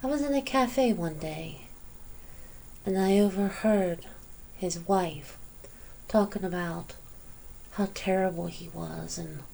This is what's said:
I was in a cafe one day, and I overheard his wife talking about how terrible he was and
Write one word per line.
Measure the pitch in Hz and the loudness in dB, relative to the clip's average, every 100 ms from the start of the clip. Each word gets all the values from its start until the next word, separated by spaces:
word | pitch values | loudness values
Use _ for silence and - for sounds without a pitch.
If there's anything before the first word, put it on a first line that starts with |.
I | 262 | 0
was | 285 | 0
in | 285 | 2
a | 277 | 2
cafe | 269 269 247 269 254 | 4 4 4 4 4
one | 185 170 151 | 4 0 -4
day, | 156 156 160 - - - - - - - - - - - - - | -6 -6 -8 -10 -14 -16 -16 -16 -14 -14 -14 -16 -14 -16 -16 -8
and | - 190 | 0 4
I | 190 196 | 6 8
overheard | 202 190 202 - 220 208 185 170 - - - - - - | 8 6 0 2 4 6 4 0 -8 -14 -16 -16 -16 -6
his | 185 170 | -4 -4
wife | 170 196 175 127 - - - - - - - - - | 2 4 4 -4 -12 -14 -16 -16 -18 -18 -18 -16 2
talking | 214 202 196 | 4 4 0
about | 185 180 175 165 170 - - - - - - - - | -2 -2 -2 -4 -8 -14 -16 -16 -16 -16 -14 -16 -12
how | - 196 | 0 0
terrible | - 190 190 190 170 175 | 0 2 4 4 0 -6
he | - 170 | -8 -10
was | 165 165 80 117 85 | -8 -8 -6 -8 -8
and | 82 76 - | -8 -10 -12